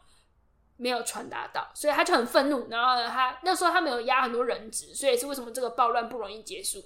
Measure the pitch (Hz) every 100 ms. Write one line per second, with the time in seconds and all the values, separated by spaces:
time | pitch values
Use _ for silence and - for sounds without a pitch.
0 | _ _ _ _ _ _ _ - 247 247
1 | 226 220 240 - - - - - 294 285
2 | 339 330 240 320 277 277 233 233 247 247
3 | 233 247 254 - 349 359 349 349 320 240
4 | 233 262 254 233 240 202 220 - - -
5 | 269 240 277 269 233 240 240 240 240 240
6 | 226 247 202 214 208 160 196 202